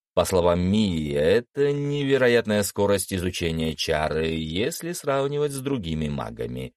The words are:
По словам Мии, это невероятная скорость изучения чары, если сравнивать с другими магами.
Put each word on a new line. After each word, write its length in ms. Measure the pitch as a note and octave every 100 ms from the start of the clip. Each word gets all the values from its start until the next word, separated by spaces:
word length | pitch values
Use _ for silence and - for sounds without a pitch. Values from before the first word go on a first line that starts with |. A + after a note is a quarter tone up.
| _ -
По 80 | E2+
словам 360 | F#2 F2 F2
Мии, 520 | F2+ G#2 G#2+ E2 D2+
это 580 | C#2+ D#2 G#2+ A#2+ - C#3+
невероятная 920 | C#3+ C#3+ C#3+ C#3 C3+ B2 A#2+ G#2+ G#2+
скорость 500 | G2+ - G2+ G2+ -
изучения 640 | F#2+ F2+ F2 E2+ D#2+ D#2+ D2+
чары, 540 | - D2+ D2+ D#2 D#2+
если 600 | E2 D#2+ E2 C3 - E3
сравнивать 580 | F3 C#3+ C3+ C#3 D3 D3
с 80 | C#3
другими 500 | C3 C3+ E2 D#2 D#2
магами. 640 | C#2+ A1+ A#1 A#1+ B1 B1+